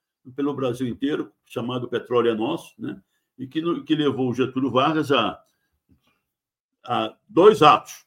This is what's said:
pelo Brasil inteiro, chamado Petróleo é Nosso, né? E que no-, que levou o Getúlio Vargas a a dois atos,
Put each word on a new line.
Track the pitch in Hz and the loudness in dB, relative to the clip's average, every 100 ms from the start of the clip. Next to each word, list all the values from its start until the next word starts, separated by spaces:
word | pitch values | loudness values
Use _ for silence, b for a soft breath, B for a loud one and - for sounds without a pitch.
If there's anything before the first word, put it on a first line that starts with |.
| _ _ 135 131 | _ _ -16 -6
pelo | 143 | -4
Brasil | 131 131 123 127 | -2 -4 -4 -6
inteiro, | 107 139 156 147 _ _ | -4 -4 -4 -6 _ _
chamado | 127 120 123 123 | -10 -6 -6 -6
Petróleo | 117 - 123 117 | -6 -2 0 2
é | 110 | 0
Nosso, | 120 165 - - | -2 -6 -10 -14
né? | 120 196 _ _ _ - | -12 -12 _ _ _ -16
E | 131 | -10
que | 156 | -6
no-, | 165 143 | -4 -4
que | 147 151 | -2 0
levou | 147 117 131 | 0 0 -2
o | |
Getúlio | 120 123 135 131 | -2 -4 -2 -2
Vargas | 123 147 156 131 | 0 0 0 0
a | 131 101 85 _ _ _ _ _ _ _ _ _ _ _ _ _ _ - | 0 0 -4 _ _ _ _ _ _ _ _ _ _ _ _ _ _ -6
a | 117 110 - _ | -4 -4 -8 _
dois | 135 202 - | 4 6 8
atos, | 151 113 - - | 6 6 2 -20